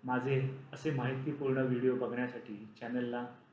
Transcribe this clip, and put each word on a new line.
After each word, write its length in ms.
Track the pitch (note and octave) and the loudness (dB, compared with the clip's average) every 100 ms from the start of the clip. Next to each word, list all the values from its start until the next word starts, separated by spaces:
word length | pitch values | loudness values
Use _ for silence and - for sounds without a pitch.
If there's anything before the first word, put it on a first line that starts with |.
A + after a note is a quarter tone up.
माझे 560 | B2+ B2+ B2+ C3+ C3+ - - | 0 0 2 2 2 -4 -12
असे 180 | - D#3 | -4 -2
माहितीपूर्ण 640 | C#3 B2 C3 C#3 - C#3 C3 | 0 0 0 -2 -2 2 2
व्हिडिओ 380 | C3 B2 B2+ B2 | 4 4 4 4
बघण्यासाठी 720 | A#2+ A#2+ B2 A#2+ - G#2 A2 - | 0 0 -2 -4 -10 -12 -12 -12
चॅनलला 460 | A#2+ B2 A#2+ A#2+ B2 - - | -4 -2 0 -2 -6 -10 -20